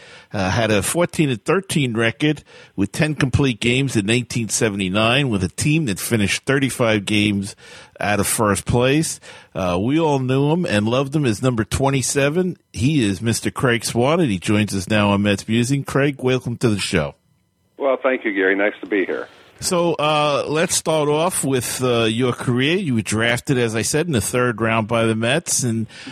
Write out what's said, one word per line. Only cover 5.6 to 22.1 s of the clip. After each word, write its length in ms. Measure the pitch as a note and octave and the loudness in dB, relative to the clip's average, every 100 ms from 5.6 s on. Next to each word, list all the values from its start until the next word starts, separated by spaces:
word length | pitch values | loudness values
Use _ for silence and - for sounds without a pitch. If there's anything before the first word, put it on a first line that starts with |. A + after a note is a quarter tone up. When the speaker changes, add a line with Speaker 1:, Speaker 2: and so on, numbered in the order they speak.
| D3+ D#3 C#3+ | 0 0 0
Speaker 1:
that 140 | F#2 | -4
finished 460 | - A#2 G2 - - | -2 0 0 -2 -2
thirty-five 600 | C#3 C3+ - A#2 A2 F#2+ | 0 0 0 0 0 0
games 500 | G#2+ G#2 G2+ G2 - - - - - | 0 2 0 -4 -10 -20 -20 -18 -6
out 200 | G2 G#2 | -2 0
of 80 | F#2+ | 0
first 380 | - G#2+ G2 - | 0 2 2 0
place. 560 | B2 B2+ D3 E3 - - - - - | 0 2 2 0 -6 -14 -20 -14 -6
Uh, 240 | F#2 F2 | -2 0
we 160 | A2+ D3+ | 0 0
all 220 | D#3+ C#3 | 2 0
knew 320 | B2+ C3+ C#3+ | 0 0 2
him 140 | E3+ F3+ | 0 0
and 220 | G#2 G#2+ | 0 2
loved 280 | B2 C#3 D3+ | 0 0 0
him 100 | C3+ | 0
as 160 | G#2 | 0
number 220 | C3 A#2 | 0 0
twenty-seven. 920 | G#2+ - C3+ C#3 A#2 C#3+ C#3 E3 F#3 - _ | -2 0 0 0 0 0 0 2 -2 -4 _
He 300 | - A#2+ D#3 G#2+ | -2 0 2 2
is 140 | F#2+ | 0
Mister 280 | A2+ A2 A2+ | -2 -2 -2
Craig 360 | - C3+ A#2 - | 0 0 0 0
Swan, 340 | A#2 B2+ E3+ | 0 2 2
and 100 | D#3 | 2
he 80 | F#2 | 0
joins 380 | - G#2 G#2 G2 | 0 0 2 -2
us 140 | F#2 | 0
now 220 | G#2+ G2+ | 2 2
on 100 | G2+ | 2
Mets 260 | G2+ G2 - | 2 0 0
Musing. 380 | A2+ A#2+ C#3 C3 | 0 0 -2 -2
Craig, 320 | C#3 C#3+ C3+ | 0 0 0
welcome 380 | B2+ B2+ B2 A#2 | 0 0 -2 -2
to 120 | A#2+ | 0
the 80 | G#2 | 0
show. 380 | - F#2 C#2+ - _ _ _ _ _ - | 0 -2 -2 -6 _ _ _ _ _ -4
Speaker 2:
Well, 200 | C3+ B2+ | -2 0
thank 220 | C3+ B2+ A2+ | 0 0 -2
you, 80 | |
Gary. 200 | G2 F#2+ | 0 2
Nice 220 | G2 G#2 - | 2 0 -2
to 40 | F#2 | -4
be 200 | G#2 E2+ | -2 -2
here. 240 | C2+ B1 - - - | -4 -8 -16 -20 -10
Speaker 1:
So, 320 | - F3+ E3+ | -2 0 0
uh, 500 | D#3 D3+ D3+ D3 C#3 D2+ | 0 0 2 2 0 -2
let's 300 | D3+ F3+ - | -2 0 -2
start 320 | - D#3+ D3 | 0 0 2
off 380 | D3 E3+ - C#3+ | 0 0 -2 0
with, 360 | C3 A#2+ - | 0 -2 -2
uh, 220 | B2+ A#2+ | 0 2
your 300 | A2+ | 2